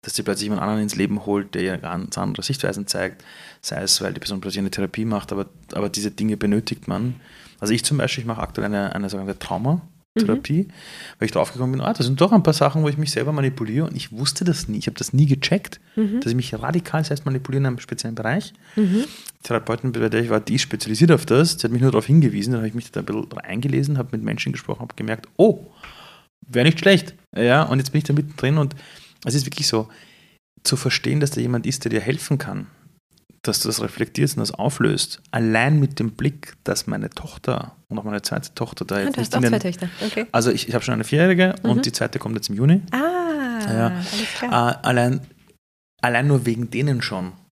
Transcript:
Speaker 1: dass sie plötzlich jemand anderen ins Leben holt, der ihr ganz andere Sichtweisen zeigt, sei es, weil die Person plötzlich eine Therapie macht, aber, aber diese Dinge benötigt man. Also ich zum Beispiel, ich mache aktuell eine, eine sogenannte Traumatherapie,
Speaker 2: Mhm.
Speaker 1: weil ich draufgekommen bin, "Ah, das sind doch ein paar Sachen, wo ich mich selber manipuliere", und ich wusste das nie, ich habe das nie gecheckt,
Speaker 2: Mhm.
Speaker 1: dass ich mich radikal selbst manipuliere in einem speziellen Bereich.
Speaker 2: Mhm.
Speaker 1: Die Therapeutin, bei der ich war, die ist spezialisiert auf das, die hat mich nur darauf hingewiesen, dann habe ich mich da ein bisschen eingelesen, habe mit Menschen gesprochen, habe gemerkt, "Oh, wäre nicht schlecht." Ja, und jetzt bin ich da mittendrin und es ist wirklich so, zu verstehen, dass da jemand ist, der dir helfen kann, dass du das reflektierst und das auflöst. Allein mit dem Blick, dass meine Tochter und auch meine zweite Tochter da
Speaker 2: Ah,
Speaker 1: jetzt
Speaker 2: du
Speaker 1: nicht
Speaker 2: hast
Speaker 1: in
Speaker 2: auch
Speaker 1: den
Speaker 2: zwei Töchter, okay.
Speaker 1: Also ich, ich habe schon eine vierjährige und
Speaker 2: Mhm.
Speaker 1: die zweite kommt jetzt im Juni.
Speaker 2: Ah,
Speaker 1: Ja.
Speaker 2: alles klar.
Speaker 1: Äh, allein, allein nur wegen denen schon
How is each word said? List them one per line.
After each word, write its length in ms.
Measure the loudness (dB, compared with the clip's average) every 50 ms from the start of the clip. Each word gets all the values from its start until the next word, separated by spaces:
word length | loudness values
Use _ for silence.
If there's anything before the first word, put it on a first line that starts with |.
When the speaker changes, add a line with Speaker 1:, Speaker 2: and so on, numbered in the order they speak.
Speaker 1:
dass 140 | -10 -6 -6
sie 60 | -4
plötzlich 220 | -2 -2 -2 -2 -2
jemand 180 | -4 -2 -2
anderen 180 | 0 -2 0 0
ins 140 | -2 -2 0
Leben 300 | 0 0 0 0 -2 -2
holt, 280 | -2 -2 -2 -2 -4 -4
der 80 | -4
ihr 140 | -2 -2 -4
ganz 400 | -4 -6 -6 -6 -6 -6 -6 -6
andere 260 | -4 -4 -4 -4 -6
Sichtweisen 440 | -4 -4 -4 -2 -2 -4 -4 -4 -6
zeigt, 360 | -6 -4 -4 -4 -6 -6 -10 -20 -20 -20 -20 -20 -20 -20 _
sei 220 | -10 -8 -6 -4
es, 180 | -2 0 0 0
weil 140 | 0 -4 -4
die 60 | -4
Person 200 | -6 -6 -6 -4
plötzlich 200 | -6 -6 -4 -2
eine 100 | -2 -2
Therapie 340 | -2 -2 -4 -4 -2 -4 -2
macht, 280 | -2 -2 -2 -4 -4
aber, 140 | -6 -6 -6 -8 -10 -20 -20 -10 -4
aber 160 | -4 -4 -2
diese 200 | -4 -4 -4 -4
Dinge 260 | -4 -2 -2 -2 0 0
benötigt 500 | 0 2 2 2 0 -2 -8 -8 -6 -6
man. 280 | -4 -2 -2 -4 -6 -6 -12 -20 -20 -20 -20 -20 -14 _
Also 140 | -2 0 0
ich 100 | 0 2
zum 140 | 0 0 2
Beispiel, 240 | 0 0 -2 -4
ich 40 | -6
mache 140 | -6 -4 -4
aktuell 260 | -6 -6 -4 -4 -2
eine, 280 | -2 0 -2 -2 -2 -4
eine 160 | -4 -4 -4
sogenannte 280 | -6 -6 -6 -6 -8 -8
Traumatherapie, 1200 | -6 -6 -4 -2 0 0 0 0 -2 -8 _ _ _ _ _ 0 2 2 2 0 0 0 0 0 0
Speaker 2:
Mhm. 80 | -2 -6 -20 -20 -20 -18 -18 -18 -18 -6 _
Speaker 1:
weil 80 | -4
ich 60 | 0
draufgekommen 400 | 2 0 0 0 -2 -4 -2 -2
bin, 80 | -2 0
"Ah, 120 | 0 -2
das 140 | 0 0 0
sind 140 | 0 4 4
doch 120 | 4 6
ein 100 | 6 6
paar 120 | 6 6 4
Sachen, 280 | 4 2 2 4 2
wo 60 | 2 2
ich 80 | 2
mich 140 | 0 -2 -2
selber 220 | -2 -2 -2 0
manipuliere", 540 | 0 0 0 0 0 -2 -6 -2 0 0 -2
und 100 | -2 -4
ich 160 | -8 -10 -10
wusste 320 | -8 -4 -4 -4 -2 0 0
das 240 | 0 0 0 -2 -6
nie, 100 | -6 -4
ich 80 | -4
habe 100 | -4 -4
das 160 | -4 -6 0
nie 140 | 4 4 6
gecheckt, 540 | 6 4 2 2 2 2 2 0 -6 -18 -18 _ _ _
Speaker 2:
Mhm. 240 | -2 0 0 0 -2
Speaker 1:
dass 100 | 0 0
ich 60 | 0
mich 180 | 0 -2 -2 -6
radikal 500 | -6 -4 -2 -2 -2 -2 -2 -2 -2 0
selbst 220 | -2 -4 -4 -2
manipuliere 340 | -4 -4 -4 -4 -2 -2 0
in 40 | 0
einem 120 | 0 -2 -4
speziellen 340 | -6 -10 -10 -8 -6 -8 -8
Bereich. 380 | -4 -2 0 0 0 -2 -6 -16 _ _ -6 0
Speaker 2:
Mhm. 280 | 2 2 2 2 0 0
Speaker 1:
Die 380 | -2 -8 -16 -18 -20 -20 _
Therapeutin, 500 | -6 -2 -2 -2 0 -2 -4 -2 -2 -4
bei 160 | 0 0 0 2
der 140 | 2 0
ich 80 | 2 2
war, 100 | 0 0
die 140 | 0 0 0
ist 80 | 0
spezialisiert 480 | 0 -2 -4 -6 -4 -4 4 4 8 8
auf 140 | 8 6 6
das, 300 | 4 6 6 6 4 2
die 80 | 0 -2
hat 80 | 0
mich 100 | 2 4
nur 80 | 4 6
darauf 160 | 4 4 4
hingewiesen, 460 | 6 6 8 8 6 4 0 -2 0
dann 80 | -2 -2
habe 80 | -2 -2
ich 60 | -4
mich 160 | -6 -8 -6
da 80 | -8 -6
ein 60 | -4
bisschen 320 | -2 -4 -4 -4 -6 -10 -12
eingelesen, 600 | -10 -6 -6 -4 -2 0 2 2 2 2 0 -2
habe 120 | -2 -2 -4
mit 60 | -4
Menschen 300 | -4 -4 -4 -2 -4 -4
gesprochen, 280 | -4 -6 -6 -8 -6 -6
habe 140 | -8 -12 -10
gemerkt, 320 | -8 -6 -6 -6 -6 -8 -18 _
"Oh, 300 | 4 4 4 4 0 -4 -18 -20 -20 -20 -20 -20 -20 -20 -20 -20 -20 _ _ _ _ -20
wäre 180 | -4 0 4 4
nicht 120 | 4 4 6
schlecht." 360 | 6 6 6 6 4 -2 -16 -20 _ _ -4
Ja, 260 | 0 4 6 6 6 4
und 140 | 4 2 0
jetzt 120 | 0 2
bin 60 | 0 -2
ich 60 | 2
da 80 | 2
mittendrin 460 | 0 0 0 -2 -6 -2 0 2 4 4
und 160 | 2 0 -2 -8 -18 -20 -20 -20 -20 -20 _ _ -4
es 100 | 0 0
ist 120 | 0 0
wirklich 200 | -2 -4 -2 -2
so, 220 | 0 0 0 -2 -2 -10 -20 -20 -20 -20 _ -20 _ _ _ _ _ _ _ _
zu 120 | 0 0
verstehen, 440 | 0 0 0 -2 0 0 0 2 2
dass 100 | 2 0
da 80 | 0 -2
jemand 260 | 0 0 0 0 0
ist, 180 | -2 -4 -2 -2
der 60 | 0
dir 100 | 0 0
helfen 380 | 0 0 -2 -2 0 0 0 0
kann, 280 | 0 -4 -8 -8 -10 -12 -18 _ _ -20 _ _ _ _ _ _ _ _ _ _
dass 180 | _ -2 0 0
du 80 | 0 -2
das 120 | -2 -2
reflektierst 560 | -4 -6 -2 -4 -4 -4 0 0 0 0 0
und 40 | -2
das 120 | -2 -4
auflöst. 680 | -2 -2 -2 -2 0 2 2 2 2 0 -2 -6 -6 -16 _ -6
Allein 480 | -2 0 0 2 2 4 4 4 6 4
mit 180 | 4 2 0 -2
dem 140 | -4 -4
Blick, 420 | -2 -2 -2 -2 -2 -4 -18 -20 -20 _ _
dass 220 | -4 -4 -4 -4
meine 240 | -4 -6 -6 -6 -8
Tochter 680 | -10 -12 -14 -14 -16 -8 -4 -4 -4 -4 -6 -10 -16 _ _ _
und 100 | -8 -6
auch 60 | -6
meine 180 | -4 -6 -6
zweite 320 | -4 -4 -4 -4 -6 -8 _
Tochter 300 | -8 -8 -8 -6 -10 -6
da 120 | -4 -2
Speaker 2:
Ah, 40 | 0
Speaker 1:
jetzt 160 | 0 0 -2
Speaker 2:
du 40 | -2
Speaker 1:
nicht 140 | -4 -2 0
Speaker 2:
hast 0 |
Speaker 1:
in 40 | 2
Speaker 2:
auch 120 | 4 4
Speaker 1:
den 100 | 2 2
Speaker 2:
zwei 100 | 0 -2
Töchter, 180 | -4 -4 -8 -10 -8 -6 -6
okay. 220 | -4 -4 -4 -6 0
Speaker 1:
Also 180 | 0 2 2 4
ich, 180 | 2 0 -2 -2
ich 60 | -2
habe 100 | -2 0
schon 100 | 0 -2
eine 100 | -2 -2
vierjährige 500 | 0 2 4 6 6 6 6 4 2 2 0
und 140 | 2 2 4 4
Speaker 2:
Mhm. 40 |
Speaker 1:
die 100 | 2 0
zweite 260 | 0 -2 -4 -2 -2 -4
kommt 160 | -4 -4 -4
jetzt 120 | -4 -4 -4
im 80 | -2
Juni. 260 | 2 6 6 6 6 4 0
Speaker 2:
Ah, 680 | -2 0 0 0 0 0 -2 -2 -2 -2 -4 -4 -4 -4 -4
Speaker 1:
Ja. 200 | -2 0 2 2 2 0 -2 -6 -4
Speaker 2:
alles 200 | -4 -4 -4 -4 -6 -6
klar. 320 | -2 0 2 2 2 2 0 0
Speaker 1:
Äh, 40 | 0
allein, 340 | 2 2 4 4 2 0 -2 -4 -10 -20 _ _ _ -20 _ _ _ _ _ _ _ _ _
allein 240 | -2 0 2 2 4
nur 200 | 4 4 4 4
wegen 240 | 0 0 -2 -4 -4
denen 320 | -2 -2 0 0 0 0
schon 300 | -2 -4 -4 -6 -6 -8 -10 -14 _ _